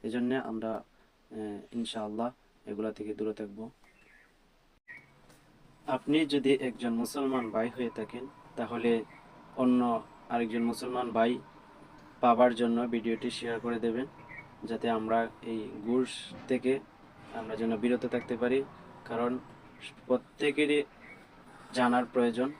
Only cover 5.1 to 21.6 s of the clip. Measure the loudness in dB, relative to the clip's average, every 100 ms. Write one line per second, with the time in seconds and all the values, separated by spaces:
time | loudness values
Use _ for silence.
5.1 | -20 -20 -20 -20 -20 -20 -16 -4 -2 2
6.1 | 2 4 2 4 4 2 -4 -2 0 -2
7.1 | -2 0 0 0 0 -2 -2 -4 -4 -8
8.1 | -8 -12 -16 -16 -8 -6 0 2 2 0
9.1 | -14 -20 -20 -16 0 4 4 4 0 -4
10.1 | -20 -4 -2 0 0 0 -2 -4 -2 0
11.1 | 4 4 2 -6 -20 -20 -20 -20 -20 -20
12.1 | 2 6 8 8 6 2 2 0 0 0
13.1 | -2 -2 -4 -4 -4 -2 0 0 0 -4
14.1 | -10 -18 -18 -18 -14 -6 -2 0 0 2
15.1 | 2 0 -6 -8 -6 -6 -8 0 0 0
16.1 | -4 -12 -16 -4 -2 2 0 -2 -20 -20
17.1 | -20 -12 -10 -6 -2 0 2 2 2 0
18.1 | -4 -2 -2 2 2 0 -10 -20 -20 -8
19.1 | -2 -2 -2 -8 -20 -20 -18 -18 -18 0
20.1 | 0 0 -2 0 2 4 4 0 -10 -20
21.1 | -20 -20 -20 -20 -20